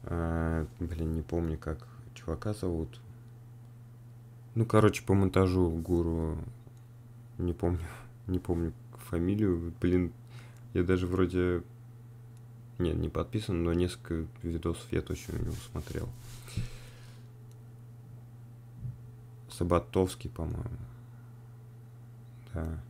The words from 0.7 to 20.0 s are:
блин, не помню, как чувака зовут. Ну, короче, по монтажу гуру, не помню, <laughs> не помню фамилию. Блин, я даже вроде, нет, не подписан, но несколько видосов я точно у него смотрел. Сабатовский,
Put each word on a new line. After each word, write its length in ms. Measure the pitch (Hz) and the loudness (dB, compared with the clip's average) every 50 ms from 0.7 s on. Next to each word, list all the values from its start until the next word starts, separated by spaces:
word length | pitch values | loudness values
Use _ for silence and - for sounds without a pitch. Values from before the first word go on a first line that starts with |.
| - - | -2 -4
блин, 340 | 87 80 82 80 82 80 80 | -4 -4 -2 0 0 0 0
не 80 | 80 | 0
помню, 360 | 78 - - 85 85 82 78 78 | 0 0 0 0 0 0 -2 -2
как 300 | - 76 78 - - - - - - - - | -2 -4 -6 -6 -8 -14 -16 -16 -16 -16 -16
чувака 400 | - - - 80 - - 110 104 | -12 -6 -4 -4 -2 -2 -2 -2
зовут. 460 | - - 92 87 82 80 80 - - - - - - - - - - - - - - - - - - - - - - - - - - - - - - - - - | 0 0 0 0 0 -2 -4 -6 -14 -16 -18 -18 -18 -18 -18 -18 -18 -18 -18 -18 -18 -18 -18 -18 -18 -18 -18 -18 -18 -18 -18 -18 -18 -18 -18 -18 -18 -18 -4 2
Ну, 100 | 113 113 | 2 4
короче, 380 | 117 - 107 104 104 - - - | 6 8 10 10 10 8 6 2
по 100 | - 98 | 4 6
монтажу 560 | 98 98 95 - 95 95 92 90 92 90 87 | 6 6 6 8 8 8 8 8 6 6 6
гуру, 680 | 82 82 82 80 87 87 85 85 82 82 82 80 80 80 78 - - - - - - - - - - - - - - - - - - - | 4 2 2 2 4 4 4 4 2 2 2 0 0 -2 -4 -8 -10 -14 -16 -18 -18 -18 -20 -20 -20 -20 -18 -18 -18 -18 -18 -18 -4 0
не 160 | 90 87 85 | 0 0 2
помню, 260 | - - 87 87 82 82 - - - - | 2 2 2 2 2 -2 -6 -10 -12 -14
<laughs> 240 | - - - - - | -16 -18 -12 -4 0
не 120 | 92 90 | 0 0
помню 340 | - - 90 85 85 82 78 - - - - - - - | 2 2 0 2 2 0 -2 -6 -14 -18 -16 -16 -10 -2
фамилию. 640 | - 85 85 90 101 104 107 98 90 82 85 85 82 - | 0 2 4 4 4 4 6 4 4 4 0 -4 -6 0
Блин, 320 | - 90 87 92 90 85 - - - - - - - - - - - - - | 2 4 6 6 4 4 0 -8 -18 -16 -16 -16 -16 -16 -18 -18 -18 -2 2
я 100 | 90 90 | 2 4
даже 240 | 87 92 92 90 87 | 6 6 4 4 2
вроде, 560 | 90 92 92 87 90 90 90 90 90 85 85 - - - - - - - - - - - - - - - - - - - - - - - | 4 4 4 4 6 4 4 4 4 2 0 -4 -14 -18 -18 -18 -18 -18 -18 -18 -18 -18 -18 -18 -18 -18 -18 -18 -18 -18 -18 -18 -2 0
нет, 180 | 90 82 80 82 | 2 2 4 2
не 120 | 80 78 | 0 0
подписан, 540 | 80 80 82 - - 110 110 - 95 82 85 | 0 0 -2 0 0 -2 0 2 0 2 4
но 100 | 85 85 | 4 6
несколько 540 | 85 87 90 - - - - 82 82 80 80 - - | 6 4 4 2 -4 -4 -2 -2 -2 -2 -4 -6 -6
видосов 500 | - 87 82 82 80 85 82 - - - | -4 -2 -2 0 2 0 0 0 -2 -2
я 100 | - 82 | 0 0
точно 360 | 80 - 87 80 - - - - | 0 0 -4 -6 -4 -4 -4 -2
у 40 | - | -2
него 120 | 80 80 - - - | -2 -2 -4 -6 -6
смотрел. 380 | - 82 80 - - - - - - - - - - - - - - - - - - - - - - - - - - - - - - - - - - - - - - - - - - - - - - - - - - - - - - - - - - - - - - - - - - - - - - - - - | -6 -6 -6 -4 -4 -4 -4 -4 -6 -10 -12 -14 -14 -14 -14 -8 -4 -4 -4 -4 -6 -10 -12 -14 -16 -16 -18 -18 -18 -18 -18 -18 -18 -18 -18 -18 -18 -18 -18 -18 -18 -18 -18 -18 -18 -18 -16 -16 -16 -16 -16 -18 -18 -18 -18 -18 -18 -18 -18 -18 -16 -10 -10 -10 -10 -10 -14 -16 -16 -18 -18 -18 -18 -18 -16 -16
Сабатовский, 800 | - - 90 90 87 87 85 - - 98 | -2 0 4 6 6 6 4 4 4 4